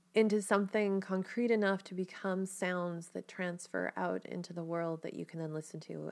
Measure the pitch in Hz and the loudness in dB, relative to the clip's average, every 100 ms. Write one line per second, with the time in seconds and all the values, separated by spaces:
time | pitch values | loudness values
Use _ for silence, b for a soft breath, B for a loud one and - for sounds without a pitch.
0 | _ 220 220 214 196 202 196 214 208 196 | _ 6 6 6 4 4 4 2 4 2
1 | 190 190 185 - 240 226 202 190 - 185 | 0 -2 -2 0 4 4 4 2 -2 -6
2 | 185 - 196 185 190 - 180 180 175 170 | -6 -4 -2 -2 -2 -2 -2 0 -2 -6
3 | 170 - - - 180 175 - 185 90 - | -8 -10 -10 -6 -4 -6 -6 -4 -2 -2
4 | 180 185 - 180 175 175 165 170 165 160 | -2 -2 -4 -8 -8 -8 -4 -2 -2 -4
5 | - - 170 160 160 156 156 165 156 160 | -6 -8 -8 -6 -6 -6 -8 -12 -10 -8
6 | 151 | -8